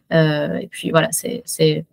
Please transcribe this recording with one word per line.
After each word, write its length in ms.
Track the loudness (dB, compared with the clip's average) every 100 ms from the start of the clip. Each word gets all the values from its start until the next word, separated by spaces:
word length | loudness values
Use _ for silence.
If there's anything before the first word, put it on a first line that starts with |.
| -2
Euh, 460 | 2 4 2 -2 -4
et 80 | -8
puis 240 | -8 0
voilà, 180 | 2 2
c'est, 320 | -2 -6 -8
c'est 400 | -8 0 0 0 -6